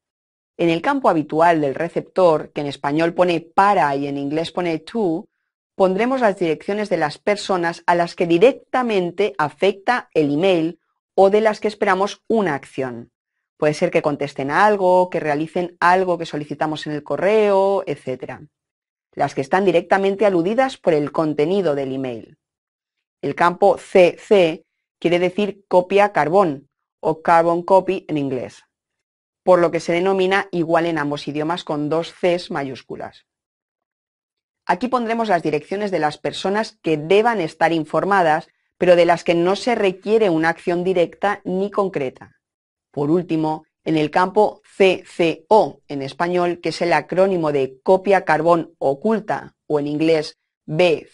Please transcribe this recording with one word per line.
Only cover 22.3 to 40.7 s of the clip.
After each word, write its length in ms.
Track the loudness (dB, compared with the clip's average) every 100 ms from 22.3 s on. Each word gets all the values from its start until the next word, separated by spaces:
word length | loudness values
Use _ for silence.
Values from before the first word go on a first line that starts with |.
| _ _ _ _ _ _ _ _ _
El 140 | -8 0
campo 420 | 0 2 2 2
C 400 | 0 4 4 2
C 460 | 2 2 4 -2 _ _ _ _
quiere 200 | -2 0
decir 460 | 0 -2 -4 -6 _
copia 440 | 0 2 2 2
carbón, 580 | 0 2 2 2 -2 -14 _ _ _
o 220 | -6 -2
carbon 420 | 2 4 4 0
copy 420 | 2 2 2 -6 -4
en 100 | -6
inglés, 460 | -4 -6 -8 -16 _ _ _ _ _ _ _ _
por 160 | 2 4
lo 100 | 4
que 120 | 0
se 100 | -2
denomina 560 | -2 0 0 2 0 -2
igual 340 | -4 0 0 0
en 120 | -2
ambos 300 | -4 -6 -6
idiomas 360 | -6 -4 -6
con 260 | -6 -6 -2
dos 240 | -4 -4
Cs 380 | -4 -2 -2 -4
mayúsculas. 760 | -8 -8 -12 -14 -14 -14 -18 _ _ _ _ _ _ _ _ _ _ _ _ _ _ -4
Aquí 220 | -4 -2
pondremos 400 | -2 -2 -4 0
las 160 | 0
direcciones 480 | 0 -4 -6 -6 -4
de 80 | -2
las 180 | -2 -4
personas 640 | -8 -6 -4 -4 -6 -8
que 140 | -4 -4
deban 460 | 2 2 2 -2
estar 320 | -6 -2 0
informadas, 760 | 0 -2 -2 0 2 2 0 -4 _ _ _
pero 180 | 4 6
de 100 | 4
las 200 | 2 0
que 100 | 0
no 220 | 0 -2
se 180 | -2 0
requiere 540 | 0 -2 -2 2 2
una 180 | 2 -2
acción 380 | -2 -4